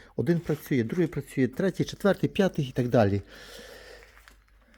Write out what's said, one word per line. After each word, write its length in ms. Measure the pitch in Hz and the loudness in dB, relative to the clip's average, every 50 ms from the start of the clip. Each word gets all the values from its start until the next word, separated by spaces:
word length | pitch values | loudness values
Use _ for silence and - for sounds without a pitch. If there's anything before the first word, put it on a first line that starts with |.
| - - _ | -20 -10 _
один 240 | - 117 135 175 165 | -4 0 0 0 0
працює, 440 | - - 156 147 - - 160 127 113 | 0 -2 -4 -6 -4 -2 0 0 0
другий 240 | 113 165 180 170 151 | 0 0 0 0 0
працює, 400 | - 147 139 - - - 131 117 | -2 -6 -10 -6 -2 0 0 0
третій, 380 | - - 185 190 - - 147 | 0 0 -2 -2 0 -2 -4
четвертий, 440 | - - - - 202 180 - - 139 | -4 -4 -2 0 0 2 2 0 -2
п'ятий 360 | - - 196 180 - - 147 | 2 2 0 2 0 -2 -4
і 60 | 127 | -2
так 160 | - - 123 123 | -2 -2 0 2
далі. 340 | 113 127 110 101 98 101 98 - - - - - - - - - - - - - - - - - - - - - - - _ _ _ _ _ _ - | 4 4 4 4 4 0 -2 -6 -14 -20 -20 -20 -18 -18 -18 -18 -20 -20 -20 -20 -20 -20 -20 -20 -20 -20 -20 -20 -20 -20 _ _ _ _ _ _ -20